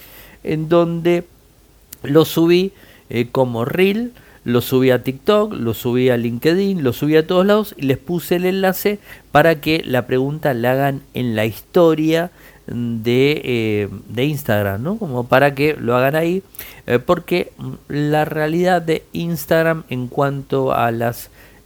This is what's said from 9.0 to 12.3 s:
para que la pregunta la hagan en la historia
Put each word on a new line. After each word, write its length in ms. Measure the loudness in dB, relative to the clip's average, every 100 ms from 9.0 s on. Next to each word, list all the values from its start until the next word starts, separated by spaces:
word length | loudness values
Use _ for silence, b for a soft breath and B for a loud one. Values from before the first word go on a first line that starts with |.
| B B B
para 280 | 4 4 2
que 240 | 0 -2 0
la 220 | -2 0
pregunta 460 | 0 0 -2 -2
la 180 | 0 0
hagan 300 | 0 0 -4 -8
en 220 | -6 -4 -2
la 100 | -2
historia 840 | -4 -2 4 4 4 2 0 -2